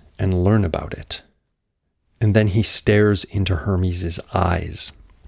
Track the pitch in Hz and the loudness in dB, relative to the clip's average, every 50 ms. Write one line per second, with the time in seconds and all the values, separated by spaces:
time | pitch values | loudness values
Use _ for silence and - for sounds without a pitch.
0 | _ _ _ - 101 95 92 90 90 98 107 110 98 82 - - 78 - - - | _ _ _ -4 -2 0 0 2 2 4 4 4 2 0 -2 -4 -6 -8 -10 -12
1 | - - - - - _ _ _ _ _ _ _ _ _ _ _ _ _ _ _ | -10 -10 -12 -12 -12 _ _ _ _ _ _ _ _ _ _ _ _ _ _ _
2 | _ _ _ _ 113 107 98 110 107 107 92 113 - - - - - - 104 104 | _ _ _ _ 0 2 4 4 2 4 2 0 0 0 -2 0 2 2 4 4
3 | 107 104 104 92 - - - 98 95 90 92 80 - 101 95 90 92 92 87 90 | 4 4 2 0 -2 -4 -4 -2 -2 -2 -2 -2 -2 -2 0 0 0 -2 -2 -4
4 | 90 85 82 - - - - 92 90 87 87 85 82 82 - - - - - - | -6 -6 -8 -10 -8 -6 -2 -2 0 0 0 -2 -4 -6 -8 -10 -10 -10 -12 -16
5 | - - _ _ - | -20 -20 _ _ -20